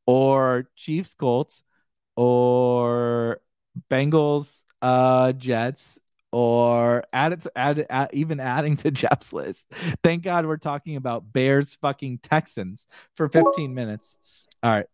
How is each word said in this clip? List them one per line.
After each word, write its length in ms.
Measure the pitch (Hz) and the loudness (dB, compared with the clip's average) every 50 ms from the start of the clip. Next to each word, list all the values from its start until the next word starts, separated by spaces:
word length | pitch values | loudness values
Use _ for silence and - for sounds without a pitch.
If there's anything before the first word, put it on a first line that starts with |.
| _ | _
or 640 | - 127 131 135 135 135 135 131 127 127 123 123 - _ | 2 4 4 4 4 4 4 2 2 0 -2 -4 -8 _
Chiefs, 400 | - - - 156 170 190 - - | -16 -10 -6 -6 -6 -6 -8 -8
Colts, 480 | - 151 127 120 127 151 - - - _ _ _ _ _ _ _ _ _ _ _ | -4 -2 0 0 0 -2 -4 -10 -18 _ _ _ _ _ _ _ _ _ _ _
or 1200 | - 123 123 123 123 123 123 123 123 127 123 123 123 120 120 120 120 120 120 120 120 117 117 117 - _ _ _ _ _ _ _ - - _ | 0 2 2 4 4 4 4 2 2 2 2 2 0 0 0 0 -2 -2 -2 -2 -2 -2 -4 -6 -8 _ _ _ _ _ _ _ -20 -6 _
Bengals, 720 | 143 131 139 147 156 160 147 147 147 147 143 - - - _ _ _ _ | -2 0 0 2 2 2 2 2 0 -2 -4 -6 -14 -20 _ _ _ _
uh, 500 | - 127 127 127 127 127 127 127 127 127 | -2 2 2 4 4 4 4 4 4 2
Jets, 680 | 131 131 127 131 120 110 117 127 135 - - - - - _ _ _ _ _ _ | 0 -2 -4 -4 -2 -2 -2 -4 -6 -10 -16 -20 -20 -20 _ _ _ _ _ _
or 720 | - 120 120 117 117 120 120 120 120 120 120 120 120 120 117 - | -2 0 2 2 2 2 4 2 2 2 2 2 2 0 -2 -4
add 200 | - 127 143 160 | -2 -2 0 0
it 80 | 175 170 | -2 -4
to, 100 | - 170 - | -8 -10 -6
add, 300 | 127 127 143 147 151 139 - | -2 -2 0 0 -2 -4 -4
add, 200 | - 131 139 - | -4 -4 -4 -2
even 280 | - 139 151 156 156 139 | -4 -4 -4 -4 -4 -6
adding 360 | 131 127 123 147 147 151 147 | -4 -4 -2 -2 0 0 -2
to 140 | - - 156 | 0 0 -2
<laughs> 20 | |
Jeff's 400 | 143 - - 113 - - - - | -2 0 0 0 0 -2 -2 -6
list? 340 | - 80 67 78 - - - _ - - 175 170 - - | -10 -10 -8 -10 -12 -14 -18 _ -14 -8 -8 -6 -2 0
Thank 200 | - 170 165 175 | 2 2 2 0
God 240 | 170 190 175 175 165 | -2 -2 -2 0 0
we're 100 | 156 156 | -2 -4
talking 400 | 156 - 151 143 143 - 160 151 | -6 -6 -8 -8 -8 -8 -10 -10
about 360 | 139 131 127 117 117 87 107 | -8 -6 -6 -6 -6 -8 -4
Bears 420 | 110 131 131 135 139 139 143 - - | 0 2 4 4 4 4 2 0 -6
fucking 420 | - - 143 131 - - 131 123 120 | -6 -4 -4 -4 -4 -8 -10 -10 -12
Texans 640 | - - 151 156 - - - 113 95 92 98 - - _ - - - _ _ | -2 0 0 0 0 -2 -8 -10 -10 -10 -12 -16 -20 _ -20 -20 -20 _ _
for 120 | - 160 143 | -4 -4 2
fifteen 460 | 139 165 165 - 277 196 151 135 127 | 4 4 4 4 2 0 -4 -6 -8
minutes." 420 | 127 120 110 104 104 - - - _ _ _ _ _ _ _ - _ | -8 -8 -8 -8 -10 -12 -18 -20 _ _ _ _ _ _ _ -10 _
All 80 | - 117 | 0 0
right, 160 | 110 104 - - | 0 0 -2 -6